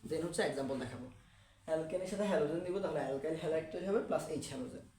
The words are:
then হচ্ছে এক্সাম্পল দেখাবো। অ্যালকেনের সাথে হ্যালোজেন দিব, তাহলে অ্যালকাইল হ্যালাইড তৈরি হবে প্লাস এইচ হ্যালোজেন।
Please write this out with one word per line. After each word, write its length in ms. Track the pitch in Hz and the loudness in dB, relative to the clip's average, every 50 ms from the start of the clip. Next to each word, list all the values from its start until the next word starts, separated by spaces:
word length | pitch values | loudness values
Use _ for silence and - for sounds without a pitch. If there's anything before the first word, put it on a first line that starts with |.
| - - | -4 -2
then 120 | 156 156 160 | -2 0 0
হচ্ছে 160 | 175 - - 202 147 | 0 2 2 2 2
এক্সাম্পল 260 | 131 135 135 131 135 127 120 | 2 0 0 0 0 -2 -2
দেখাবো। 240 | 117 117 120 123 - - - - - - - - - - - - | -4 -6 -8 -10 -12 -14 -18 -20 -20 -20 -20 -20 -20 -20 -14 -2
অ্যালকেনের 420 | - 160 160 160 - 190 185 185 180 | 0 0 0 0 0 -2 -2 0 0
সাথে 140 | 208 196 208 196 | 0 2 2 4
হ্যালোজেন 300 | 185 151 151 147 165 175 180 | 6 4 4 4 2 0 0
দিব, 100 | 180 180 196 190 | 0 0 0 0
তাহলে 180 | 160 147 147 131 | 0 0 0 0
অ্যালকাইল 300 | 131 139 135 - 160 165 156 | 0 0 0 0 0 0 0
হ্যালাইড 260 | 175 156 160 160 160 - - | 0 2 2 2 0 -2 -6
তৈরি 120 | 180 180 196 | -4 0 2
হবে 120 | 202 233 - | 2 2 2
প্লাস 160 | - 180 147 - - 156 | 2 0 0 0 -2 -4
এইচ 120 | 135 - - | -4 -4 -4
হ্যালোজেন। 320 | 139 127 127 - - - - - - | -6 -6 -6 -6 -8 -12 -14 -16 -20